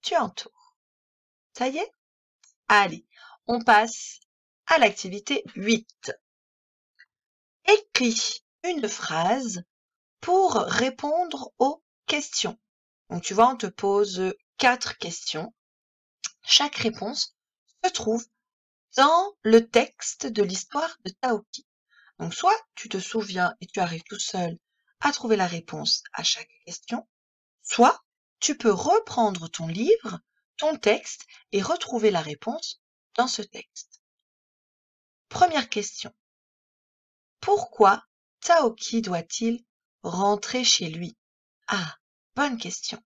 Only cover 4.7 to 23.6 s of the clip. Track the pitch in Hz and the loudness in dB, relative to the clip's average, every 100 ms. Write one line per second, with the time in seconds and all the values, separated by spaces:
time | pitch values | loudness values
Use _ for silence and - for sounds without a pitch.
4.7 | 214 208 202 190 196 202 285 - - 202 | 4 4 2 -10 -10 -4 -6 -4 -8 0
5.7 | 226 - _ - - _ _ _ _ _ | 0 0 _ -14 -14 _ _ _ _ _
6.7 | _ _ _ - _ _ _ _ _ - | _ _ _ -20 _ _ _ _ _ 4
7.7 | 415 - - 247 226 - - _ _ 349 | 4 4 0 0 0 -4 -6 _ _ -6
8.7 | 339 220 - - 160 175 247 247 180 175 | -4 -4 -6 -4 0 2 0 -2 -10 -12
9.7 | _ _ _ _ _ - 370 381 233 - | _ _ _ _ _ 2 4 4 2 0
10.7 | 233 254 254 294 320 349 285 262 _ 269 | 0 -2 -2 -4 -2 -2 -6 -14 _ 0
11.7 | 311 _ _ - 294 285 - 196 - _ | 0 _ _ -4 -4 -4 -4 -6 -8 _
12.7 | _ _ _ _ 175 - 196 233 247 220 | _ _ _ _ -8 -4 4 4 4 -8
13.7 | - 196 202 202 180 185 - _ _ 262 | -4 0 2 0 -2 -4 -6 _ _ 2
14.7 | 247 - - 170 170 - 151 202 _ _ | 2 -4 -10 -12 -10 -8 -8 -10 _ _
15.7 | _ _ _ _ _ - _ - - 285 | _ _ _ _ _ -14 _ 0 2 2
16.7 | - 220 220 202 294 - _ _ _ _ | -2 -4 -4 -8 -6 -8 _ _ _ _
17.7 | _ 370 - 220 226 - _ _ _ _ | _ -4 -2 -2 -2 -4 _ _ _ _
18.7 | _ _ 240 285 330 403 - 220 226 226 | _ _ 4 6 6 2 -2 6 6 8
19.7 | 233 - _ - - 269 214 196 185 - | 2 2 _ -10 -8 -6 0 0 -2 -6
20.7 | 285 330 - 190 - 254 214 - - _ | -4 -4 -6 -14 -6 -2 -2 -4 -20 _
21.7 | _ _ _ _ _ 165 - 359 440 - | _ _ _ _ _ -10 0 2 2 -2
22.7 | - 226 190 - 226 202 185 175 - | -20 -8 -8 -4 -4 -4 -2 -2 -2